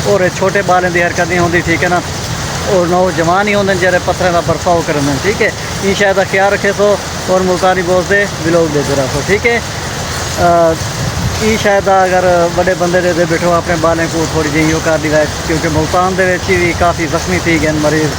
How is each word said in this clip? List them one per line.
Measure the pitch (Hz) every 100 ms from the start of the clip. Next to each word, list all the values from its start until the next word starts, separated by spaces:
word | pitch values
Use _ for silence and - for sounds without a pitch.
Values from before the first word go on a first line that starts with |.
اور | 202 202 180 -
چھوٹے | 190 196 185
بالیں | 180 180
دی | 175
حرکت | 175 160 170
نہیں | 175
ہوندی، | 170 175
ٹھیک | 160 165
ہے | 180
نا، | 175 - - - - - - -
اور | 190 175
نوجوان | 175 185 160 165 185 208
ہی |
ہوندے | 202 196
نے | 190
جڑے | 180 180
پتھراں | 180 165 180
دا | 170 160
برفاؤ | 156 180 170 160
کرن | 147 143
دے، | 135
ٹھیک | 185 220
ہے۔ | 202 - - -
ان | 196 190
شاء | 202 196
دا | 180
خیال | 196 196
رکھے | 202 202 185
سو | 208 196 - - -
اور | 185
ملتانی | 185 180 185 185 175
بوز | 185 165
دے | 202 202 151 160
ولاگ | 170 165
دے | 143 139 139
رہو، | 131 143 135
ٹھیک | 202 240
ہے۔ | 233 - - - - - - - -
آ، | 175 170 165 160 - - - - - -
ان | 220 220
شاء | 208 196 190
دا | 190
اگر | 185 180 180 175 170
بڑے | 170 180 175
بندے | 175 180
دے | 180 170
دے | 170
بیٹھو | 165 175
اپنے | 170 175 170
بالیں | 160 165 165
کو | 165 156
تھوڑی | 160 151
جہی | 151 156
وہ | 160
کر | 165 156
دی | 151
وے، | 151 151 - -
کیونکہ | 160 165
ملتان | 151 156 180 185 185
دے |
وچ | 185 180 -
بھی | 180 175 160
کافی | 175 160 160
زخمی | 156 175 175
تھی | 170 165
گئے | 156
مریض۔ | 156 147 156 156